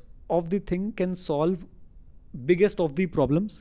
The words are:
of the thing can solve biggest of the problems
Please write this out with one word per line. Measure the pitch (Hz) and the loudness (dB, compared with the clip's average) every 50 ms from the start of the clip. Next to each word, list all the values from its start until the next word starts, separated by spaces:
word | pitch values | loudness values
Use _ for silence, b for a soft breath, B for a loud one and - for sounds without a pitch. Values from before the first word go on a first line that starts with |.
| - - - - - - 170 | -16 -20 -20 -14 -6 -2 -2
of | 170 175 | -2 0
the | 165 190 202 | 0 -2 -4
thing | 190 - 175 180 196 214 208 - | -2 -2 -4 -4 -4 -4 -4 -2
can | 185 180 180 175 - - | -2 -2 -4 -6 -6 -4
solve | 151 143 156 175 190 165 185 - - - - - - - - - - - - - - 139 120 | -2 0 0 0 0 -2 -6 -12 -20 -20 -20 -20 -20 -20 -20 -20 -20 -20 -20 -18 -16 -4 0
biggest | 143 180 170 202 202 - - | 0 2 4 4 2 4 2
of | 175 151 135 | -2 0 2
the | 175 185 165 - | 0 0 2 2
problems | 156 135 127 143 170 208 208 - - | 2 2 4 4 2 2 0 -6 -12